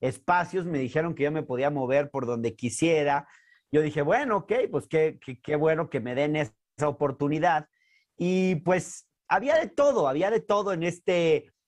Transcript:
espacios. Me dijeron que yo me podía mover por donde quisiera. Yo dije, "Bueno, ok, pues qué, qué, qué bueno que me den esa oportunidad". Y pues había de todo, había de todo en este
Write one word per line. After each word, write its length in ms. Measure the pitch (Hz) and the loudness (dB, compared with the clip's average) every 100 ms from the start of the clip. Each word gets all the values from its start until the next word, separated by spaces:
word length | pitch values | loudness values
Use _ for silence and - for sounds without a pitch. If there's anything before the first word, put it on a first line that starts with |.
espacios. 640 | 127 - - 175 170 185 175 | -4 -4 0 0 0 -4 -4
Me 140 | 151 | -4
dijeron 340 | 127 147 165 | -2 -2 -2
que 80 | 135 | 0
yo 100 | 143 | -2
me 120 | 156 | -2
podía 260 | 151 123 139 | -4 -2 -2
mover 400 | 147 127 139 139 | 0 0 0 0
por 160 | 139 120 | -4 -4
donde 300 | 120 117 113 | -2 -4 -4
quisiera. 720 | 120 - 165 160 143 139 - - _ _ - | -6 0 2 2 2 0 -2 -20 _ _ -2
Yo 100 | 147 | 0
dije, 180 | 151 151 | 0 0
"Bueno, 360 | 143 226 285 202 | 0 0 2 -2
ok, 160 | - 233 - | 0 -2 0
pues 160 | 147 - | -4 -2
qué, 320 | 160 156 - | 0 0 -2
qué, 160 | - 127 | -14 -12
qué 160 | - 151 | -4 0
bueno 320 | 160 160 165 | 2 2 -2
que 120 | 139 | -4
me 160 | 117 123 | -4 -2
den 200 | 147 156 | 0 0
esa 520 | 151 _ _ - 151 | -4 _ _ -4 -4
oportunidad". 800 | - 147 131 143 151 175 156 151 _ _ _ _ - | 0 -2 0 -2 0 2 0 -4 _ _ _ _ -6
Y 380 | 170 185 185 175 | -2 2 2 0
pues 520 | 175 185 - - _ _ - | 0 0 -2 -12 _ _ -2
había 300 | 185 254 311 | -2 2 2
de 100 | 220 | 0
todo, 400 | - 285 240 147 | 2 2 4 2
había 240 | 139 190 | 2 0
de 80 | 220 | 0
todo 340 | - 208 202 | 0 0 0
en 80 | 180 | -2
este 720 | 170 175 - 180 170 151 - _ | -2 -4 0 2 4 2 0 _